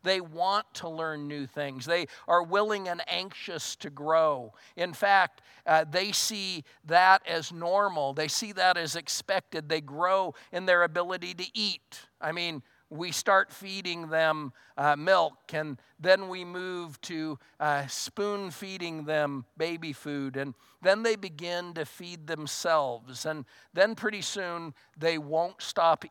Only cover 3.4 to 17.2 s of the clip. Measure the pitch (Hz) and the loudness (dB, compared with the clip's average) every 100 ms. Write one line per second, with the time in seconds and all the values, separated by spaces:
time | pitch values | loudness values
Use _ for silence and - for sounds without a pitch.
3.4 | - 165 - - 180 143 147 160 160 139 | -10 -8 -8 -8 -12 -6 2 4 4 2
4.4 | 117 - - - 175 165 202 196 180 _ | -4 -18 -14 -6 -6 0 4 6 4 _
5.4 | _ - - 160 156 170 196 - - 214 | _ -8 2 4 4 0 0 0 0 -2
6.4 | 190 175 - _ 151 170 185 190 - 165 | -6 -8 -12 _ 2 6 8 8 6 -4
7.4 | 147 170 170 196 202 165 139 139 147 - | -4 -6 0 2 2 0 -2 -2 -2 -2
8.4 | 214 190 185 175 160 160 - - - 190 | -4 2 4 4 0 -4 -6 -6 -2 -2
9.4 | - 165 151 160 147 143 180 190 180 - | -2 -6 -2 -2 -2 0 2 2 2 -6
10.4 | - 180 185 180 170 165 175 180 175 170 | -10 -2 4 6 4 2 -2 -4 -6 -10
11.4 | 185 226 208 165 _ - - _ 156 170 | -8 -4 -2 -4 _ -20 -20 _ -6 -4
12.4 | 170 151 - _ _ 151 175 - - 190 | -4 -6 -10 _ _ -10 -6 -2 4 4
13.4 | 196 - 196 196 180 170 165 160 160 156 | 4 -4 -12 -10 -6 -8 -2 2 4 2
14.4 | 143 - _ - 143 147 165 185 160 - | -2 -12 _ 0 2 2 4 4 4 -2
15.4 | - 160 156 131 _ - 165 190 190 185 | -8 -6 -6 -8 _ -2 4 4 4 -8
16.4 | 175 180 185 180 170 135 - 165 | -8 -8 -6 -8 -10 -12 -10 -6